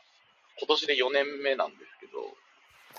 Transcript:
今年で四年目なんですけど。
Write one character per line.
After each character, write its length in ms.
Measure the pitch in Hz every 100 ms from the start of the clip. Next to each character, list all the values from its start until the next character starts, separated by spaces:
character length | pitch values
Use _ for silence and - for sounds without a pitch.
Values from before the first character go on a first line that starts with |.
| - _ _ _ _ -
今 100 | -
年 200 | 151 151
で 80 | 139
四 160 | 127
年 120 | 143 143 143
目 140 | 143 131
な 120 | 80
ん 40 |
で 60 | 71
す 40 | - -
け 60 | -
ど。 280 | 69 57 - - _ - - -